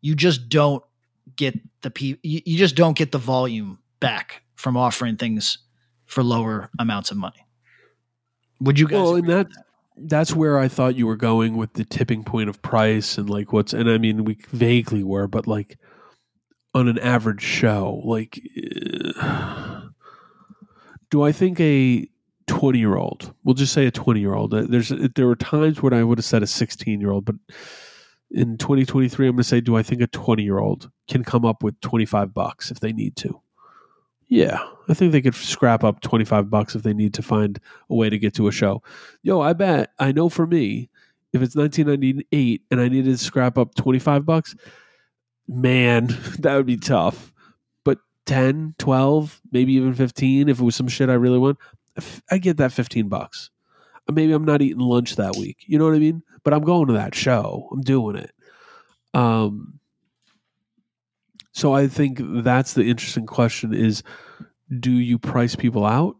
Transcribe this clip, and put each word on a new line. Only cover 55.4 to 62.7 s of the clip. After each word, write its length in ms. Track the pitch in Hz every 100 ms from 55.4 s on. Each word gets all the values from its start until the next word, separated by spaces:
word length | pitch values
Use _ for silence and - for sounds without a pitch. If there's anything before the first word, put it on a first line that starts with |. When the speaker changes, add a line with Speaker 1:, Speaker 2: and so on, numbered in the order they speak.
| 98 - -
Speaker 2:
You 100 | 151
know 80 | 160
what 80 |
I 60 | 156
mean? 240 | 156 165 - -
But 100 | -
I'm 100 | 147
going 240 | 151 175 143
to 60 |
that 220 | 113 104 -
show. 520 | - 120 101 95 -
I'm 100 | 135
doing 340 | 131 135 110 101
it. 160 | - _ _ _ - - _ _ _
Um, 680 | - 120 113 107 104 - - _ _ _ _ _ _ _ _ _ _ _ _ _ _ _ _ -
so 200 | - 151
I 140 | 139 139
think 300 | 131 143 127
that's 520 | 98 113 117 123 131